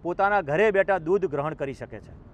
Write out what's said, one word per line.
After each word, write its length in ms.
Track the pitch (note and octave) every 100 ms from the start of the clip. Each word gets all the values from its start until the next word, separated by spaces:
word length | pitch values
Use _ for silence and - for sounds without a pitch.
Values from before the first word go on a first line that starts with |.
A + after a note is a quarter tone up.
પોતાના 400 | E3+ F3 G3 G#3
ઘરે 300 | D3+ D#3 A3
બેઠા 260 | G3 F#3+ F#3+
દૂધ 280 | D#3 G3
ગ્રહણ 280 | F3 C#3 D3
કરી 200 | D#3 C#3
શકે 260 | A#2 A#2+ G#2+
છે. 300 | - - -